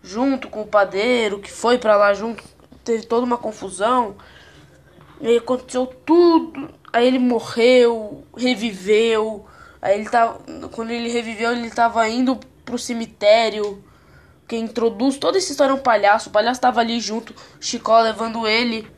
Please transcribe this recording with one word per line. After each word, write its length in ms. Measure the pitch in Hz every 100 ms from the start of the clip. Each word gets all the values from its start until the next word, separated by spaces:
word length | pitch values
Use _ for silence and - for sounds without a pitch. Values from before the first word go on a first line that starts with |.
junto 440 | 185 202 269 269 -
com 140 | 214
o 60 | 208
padeiro, 720 | 208 196 190 226 247 214 202
que 120 | -
foi 280 | - 226 247
pra 160 | 220 208
lá 180 | 202
junto, 300 | 196 226 220 - _ _ -
teve 240 | - 226 -
toda 180 | 233 247
uma 120 | 240
confusão. 760 | 220 214 190 190 214 254 226 202 - - - - - _ _ - - -
E 60 | 226
aí 120 | 233
aconteceu 500 | 233 254 - 254 254
tudo, 800 | - - 330 349 320 - - 285 - -
aí 140 | 226 240
ele 100 | 262
morreu, 1040 | 247 233 - 233 233 254 240 233 214 139 - -
reviveu. 1120 | 247 233 226 185 180 214 226 220 220 208 - - - -
Aí 180 | - 202
ele 80 | 214
tava, 320 | 240 233 - - - -
quando 200 | - 226
ele 180 | 233 233
reviveu, 420 | 240 226 214 233
ele 200 | 240 226
tava 360 | - 233 233 220
indo 320 | 233 254 262 - _
pro 140 | - 240
cemitério, 1040 | - 233 226 - 208 226 226 214 208 196 - _ _ - _ _ -
que 80 | 226
introduz 600 | 226 226 226 202 269 269
toda 220 | 294 381
essa 120 | 359
história, 220 | 285 269
um 60 | 269
palhaço. 500 | 262 214 202 220 -
O 20 |
palhaço 300 | 214 226 247
tava 180 | 254 233
ali 200 | 233 233
junto, 340 | 202 220 226 - - -
Chicó 400 | - 240 - 226
levando 440 | 226 214 226 226 220
ele. 420 | 220 247 226 214